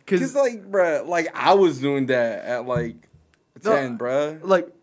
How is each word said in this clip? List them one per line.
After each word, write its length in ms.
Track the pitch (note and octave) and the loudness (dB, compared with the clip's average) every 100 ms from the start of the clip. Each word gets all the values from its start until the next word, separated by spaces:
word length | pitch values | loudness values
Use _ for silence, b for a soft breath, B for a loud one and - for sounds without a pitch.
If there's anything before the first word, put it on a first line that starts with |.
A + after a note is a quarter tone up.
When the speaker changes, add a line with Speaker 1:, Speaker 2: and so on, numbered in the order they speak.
| - | -2
Speaker 1:
'Cause 140 | F#3 | -2
Speaker 2:
'Cause, 140 | C4 | -2
like, 360 | C4+ C4+ A3+ G3 | 0 -2 -2 -6
bruh, 360 | G3 F3 D3 B2 | 0 2 0 -2
like, 220 | F3 D#3+ | -4 -4
I 200 | - C3 | -2 4
was 260 | G3 F#3 C3+ | 6 6 2
doing 260 | C#3 C#3 C3 | -2 0 0
that 380 | B2+ A#2 G#2 | 2 0 -2
at, 220 | - B2 B2 | -6 -6 -2
like, 300 | B2 A#2 - _ _ _ _ _ - | -4 -4 -10 _ _ _ _ _ -8
Speaker 1:
No, 80 | G3 | 0
Speaker 2:
ten, 240 | C#3+ C3 A#2 | 0 0 -6
bruh. 420 | B2 C3+ D3 D#3 | -4 -2 -2 -6
Speaker 1:
like, 260 | F3 F#3 D#3+ _ | 2 2 2 _